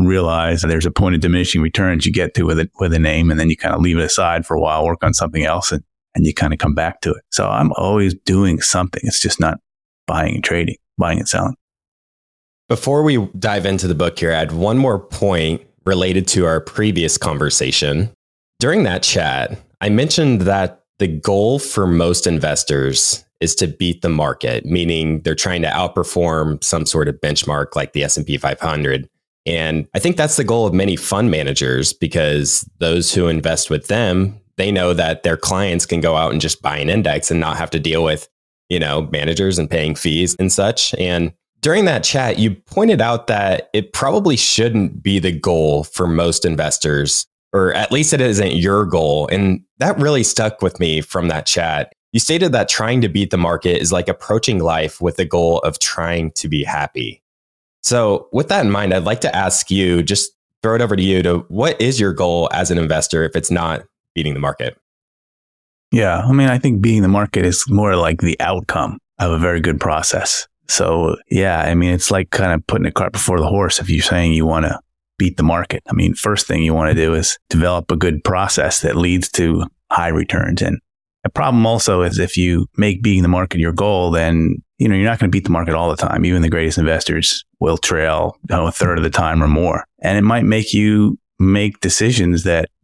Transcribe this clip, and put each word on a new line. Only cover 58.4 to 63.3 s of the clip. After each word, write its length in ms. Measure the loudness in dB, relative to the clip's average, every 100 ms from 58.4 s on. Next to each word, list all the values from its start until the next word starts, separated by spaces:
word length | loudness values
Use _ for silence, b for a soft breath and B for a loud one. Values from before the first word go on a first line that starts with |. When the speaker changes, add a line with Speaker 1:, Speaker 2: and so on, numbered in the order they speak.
| 0
Speaker 2:
that 160 | 0
in 60 | 2
mind, 220 | 0 0
I'd 120 | 0
like 180 | 0 -2
to 120 | -2
ask 360 | -2 0 -2 0
you, 320 | 0 2 2
just 300 | 2 -2 -4 _ _ _
throw 120 | -2
it 80 | 0
over 140 | 0 2
to 60 |
you 200 | 2 2
to, 240 | 2 0 -2
what 320 | -2 -2 0
is 180 | 0 0
your 140 | 0
goal 360 | 0 0 0 -2
as 180 | -2 0
an 80 | 0
investor 460 | 0 -2 0 0
if 120 | 0